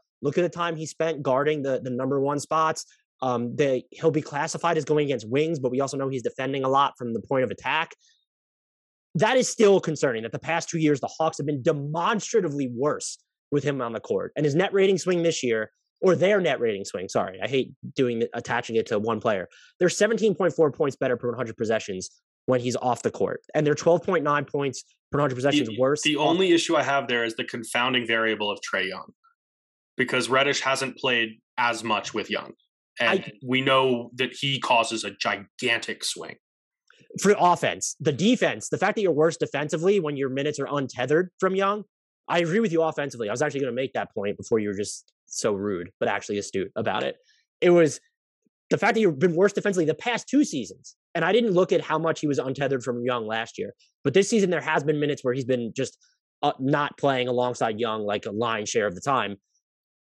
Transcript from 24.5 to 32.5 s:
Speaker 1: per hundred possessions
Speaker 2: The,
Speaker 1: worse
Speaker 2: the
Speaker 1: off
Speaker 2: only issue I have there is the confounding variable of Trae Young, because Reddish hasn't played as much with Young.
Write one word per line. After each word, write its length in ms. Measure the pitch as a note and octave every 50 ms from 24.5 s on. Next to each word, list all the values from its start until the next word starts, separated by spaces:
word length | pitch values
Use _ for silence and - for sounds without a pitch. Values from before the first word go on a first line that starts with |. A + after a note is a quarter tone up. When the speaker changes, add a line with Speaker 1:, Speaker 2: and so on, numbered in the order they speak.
| - D3 C#3 C#3 B2+ - - _ _ _ _ _ -
Speaker 1:
per 80 | -
hundred 140 | D3 C#3 B2+
possessions 340 | B2 B2 C#3+ D3 D3 C3 A2+
Speaker 2:
The, 100 | G#2+ A2
Speaker 1:
worse 220 | C3 C3 D3 D3
Speaker 2:
the 160 | - D#3 D3+ C#3+
Speaker 1:
off 100 | D3+ C#3+
Speaker 2:
only 240 | D#3+ F#3 F#3+ F3+
issue 240 | E3+ D#3+ - - E3
I 80 | D3+ C3+
have 240 | C3 C#3 C#3 B2+ A#2+
there 160 | B2 A#2+ A#2
is 120 | A2+ A2+ -
the 80 | B2+
confounding 600 | - - A#2 A2 - - A#2+ B2 B2+ B2+ B2+ A#2+
variable 460 | A2+ A#2 A2+ A2+ A2 G#2+ G2+ G#2 G#2
of 80 | G2 -
Trae 300 | - - - G2 F#2+ F#2+
Young, 240 | F#2 D#2 - - - _ _ _ _ _ _ _ _ _ _ _ _ _ _ _ _
because 320 | - B2+ B2 B2+ B2+ A2 G#2+
Reddish 320 | C3 C3 C#3 C#3+ - -
hasn't 380 | - C3 C3+ C3 C#3 B2+ B2 -
played 420 | - C3 B2 A#2 A2+ A2 A2 - _ _ _ -
as 240 | A#2+ A#2+ A#2 G#2+
much 320 | G#2+ A#2 G#2+ G2+ - - -
with 160 | G#2+ G2 -
Young. 220 | G#2 - - -